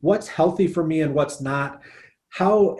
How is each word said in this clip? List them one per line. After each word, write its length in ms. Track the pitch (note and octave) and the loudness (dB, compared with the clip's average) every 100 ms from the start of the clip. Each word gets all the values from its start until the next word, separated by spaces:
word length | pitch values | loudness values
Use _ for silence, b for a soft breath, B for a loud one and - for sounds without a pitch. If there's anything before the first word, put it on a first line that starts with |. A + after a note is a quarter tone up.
what's 260 | D#3 G#3 - | 0 0 -2
healthy 400 | - F3 F3+ F#3 | 0 2 2 0
for 160 | F3 | 0
me 160 | D#3+ D#3+ | 0 0
and 140 | D3 | 0
what's 260 | C#3+ C#3+ - | 0 -2 -4
not, 420 | C3+ C#3 C#3+ - B B B B _ | -4 -4 -4 -10 B B B B _
how 480 | - F#3 G#3+ G3+ | -2 2 4 2